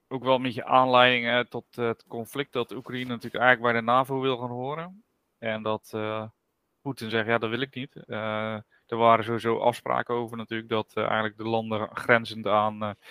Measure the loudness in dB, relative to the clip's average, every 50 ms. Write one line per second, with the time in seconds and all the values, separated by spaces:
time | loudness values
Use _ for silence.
0 | _ _ -10 -4 2 2 2 2 2 -2 -4 -6 -2 4 4 4 6 6 8 8
1 | 8 6 6 2 0 0 0 0 0 -2 -6 -10 -12 _ -8 -4 -2 -2 -4 -4
2 | _ _ -12 -10 -10 -8 -6 -6 -6 -4 -4 -6 -4 -4 -8 -12 -10 -10 -8 -8
3 | -6 -8 -8 -8 -8 -8 -2 4 6 6 6 6 4 2 2 2 2 2 2 2
4 | 2 2 -2 -2 0 -2 -2 -2 -4 -8 -8 -8 -8 -8 -8 -8 -10 -12 -16 -20
5 | _ _ _ _ _ _ _ _ -6 -4 -4 -4 -2 -4 -4 -4 -6 -8 -8 -6
6 | -4 -4 -4 -6 -8 -10 -14 _ _ _ _ _ _ _ _ _ _ -10 -8 -8
7 | -6 -2 -2 -2 2 2 0 0 0 -2 -4 -4 -6 -8 -8 -12 -14 -14 _ -20
8 | -14 -10 -8 -6 -6 -4 -4 -4 -4 -6 -6 -8 -12 _ _ _ _ _ -2 4
9 | 6 6 6 6 4 0 -4 -2 0 -2 0 2 2 0 0 0 -2 -2 -2 -2
10 | -2 -2 -4 -4 -4 -6 -10 -12 -10 -8 -8 -8 -4 -2 -2 -2 -2 -2 _ -4
11 | -2 0 0 0 -2 -4 -6 -8 -4 -2 -2 -2 -2 -4 -4 -4 -4 -6 -8 -6
12 | 2 4 4 4 4 -2 -10 -6 -2 2 2 4 2 2 0 -4 -6 -6 -8 -10
13 | _ -20